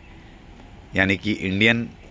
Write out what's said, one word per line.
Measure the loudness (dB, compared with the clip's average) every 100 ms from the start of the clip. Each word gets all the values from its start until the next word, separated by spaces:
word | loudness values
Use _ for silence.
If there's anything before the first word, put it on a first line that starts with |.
| -20 -20 -20 -20 -20 -20 -20 -20 -6 0
यानी | 2 0
कि | -2
इंडियन | -2 -2 2 4 4 -2 -10 -18